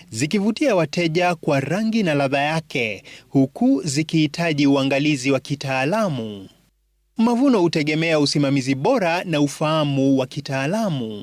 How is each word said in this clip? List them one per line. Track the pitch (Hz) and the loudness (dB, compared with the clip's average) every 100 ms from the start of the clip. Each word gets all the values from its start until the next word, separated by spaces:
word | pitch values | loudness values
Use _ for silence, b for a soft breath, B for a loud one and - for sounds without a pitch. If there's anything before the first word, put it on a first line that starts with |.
| B | B
zikivutia | 110 151 208 208 220 294 190 | -4 -2 0 0 0 0 2
wateja | 156 - 170 160 180 175 | 0 0 0 2 0 0
kwa | - 139 | 0 0
rangi | 131 180 220 226 | 0 -2 -2 0
na | 180 | 0
ladha | 147 139 139 | 0 0 0
yake, | 147 160 - 143 113 95 - B B | 0 -2 -4 -4 -4 -6 -14 B B
huku | 139 135 - 247 269 | 2 2 2 2 2
zikihitaji | 165 131 160 165 151 160 170 147 143 | 0 -2 0 0 0 -2 -2 2 4
uangalizi | 139 135 139 151 147 131 | 4 2 2 0 0 0
wa | 135 | 0
kitaalamu. | - 139 139 131 139 214 208 131 110 101 95 _ _ _ _ _ _ - | -2 -6 -4 -2 0 0 -2 -4 -8 -10 -16 _ _ _ _ _ _ 0
Mavuno | 226 233 277 233 | 2 2 2 4
hutegemea | 170 165 147 151 165 156 | 2 0 0 0 2 2
usimamizi | 143 160 139 139 127 135 | 2 2 0 0 0 0
bora | 175 262 175 170 | 0 2 0 -2
na | 185 151 | -2 0
ufahamu | 143 - 151 160 147 139 135 135 | 0 -2 -2 0 0 2 2 2
wa | 127 | 0
kitaalamu. | - - 135 139 214 214 143 113 104 | -6 -6 -4 -2 -2 -2 -4 -6 -10